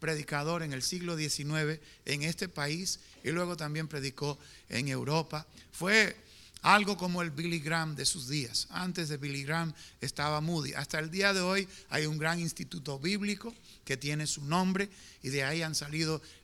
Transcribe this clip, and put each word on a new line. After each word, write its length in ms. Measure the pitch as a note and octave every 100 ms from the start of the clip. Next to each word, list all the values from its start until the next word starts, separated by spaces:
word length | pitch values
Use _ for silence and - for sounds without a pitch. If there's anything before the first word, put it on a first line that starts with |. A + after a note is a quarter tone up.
predicador 600 | D#3 D#3 D3 D3 D3+ E3+
en 100 | D#3+
el 100 | C3
siglo 320 | B2 F3+ F3
diecinueve 640 | E3 D3+ - D3 D#3 D3+ D#3 - - -
en 160 | D3
este 260 | D3+ E3 F#3
país 520 | D#3 C#3+ D#3+ F#3+ - - -
y 80 | -
luego 260 | E3 F3 E3+
también 300 | D3+ D3+ D#3
predicó 520 | D3 C3+ - D3 C#3+ - - -
en 200 | G#2+ C#3
Europa. 580 | C3 B2 D#3 D#3 D#3 D#3 - -
Fue 460 | - F3+ A3 G3 - - - - -
algo 340 | E3 G#3 G3+ F#3+
como 260 | F3+ F3
el 80 | E3+
Billy 280 | C#3+ E3+ E3+
Graham 360 | D3 E3 D#3+
de 100 | C#3+
sus 240 | C3+ E3+ B2
días. 380 | D3 A#2 - -
Antes 380 | F3 F#3 F3+ D#3
de 80 | D3
Billy 280 | C#3+ C#3
Graham 280 | C#3 E3 E3 D3+ - -
estaba 400 | C#3 - D3 D3+
Moody. 340 | D#3 E3 C#3
Hasta 240 | C#3+ C#3+ D#3+
el 120 | D#3
día 220 | F#3 G3
de 80 | F#3+
hoy 280 | F3+ G3 F#3 - -
hay 180 | D3+ D3+
un 120 | D3+
gran 220 | D#3 E3+
instituto 580 | E3 - - E3 C#3+ C3+
bíblico 560 | D#3+ G#3 G3+ G3+ A#3 - - -
que 120 | - C3
tiene 300 | C#3+ D3+ D3+
su 180 | -
nombre 440 | C#3+ F3 F#3 F#3 G3+ - - -
y 60 | B2+
de 160 | C#3
ahí 180 | C3+ E3
han 120 | D#3+
salido 460 | D3 D3 D#3 D#3+ D#3 - -